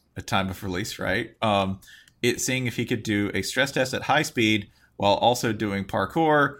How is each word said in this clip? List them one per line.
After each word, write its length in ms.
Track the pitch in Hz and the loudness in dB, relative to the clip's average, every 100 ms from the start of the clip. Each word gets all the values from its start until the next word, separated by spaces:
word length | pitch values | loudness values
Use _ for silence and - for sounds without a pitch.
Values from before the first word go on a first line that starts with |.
| _ - | _ -16
at 100 | - | -4
time 220 | 104 95 | -2 -2
of 140 | 98 | -4
release, 340 | 98 90 107 - | -6 -4 -6 -6
right? 380 | 101 95 - - | -2 -2 -4 -4
Um, 380 | 113 101 95 98 - - - _ | 0 2 0 -4 -10 -20 -20 _
it, 180 | 120 - | -2 0
seeing 260 | - 131 127 | -2 -2 -2
if 80 | |
he 100 | - | -2
could 200 | 117 117 | -2 -2
do 260 | 110 104 101 | 0 0 0
a 80 | 98 | -2
stress 280 | 95 - 135 | -4 -2 0
test 240 | 135 131 | 0 -2
at 80 | 110 | -2
high 200 | - 139 | 0 2
speed 460 | 151 - 110 107 101 _ _ - | 2 2 2 2 -2 _ _ -2
while 180 | 101 | 2
also 360 | 98 110 123 120 | 4 4 2 0
doing 300 | 107 107 98 95 | -2 -2 -2 -2
parkour 720 | 110 95 170 160 151 139 | -2 -2 2 4 4 4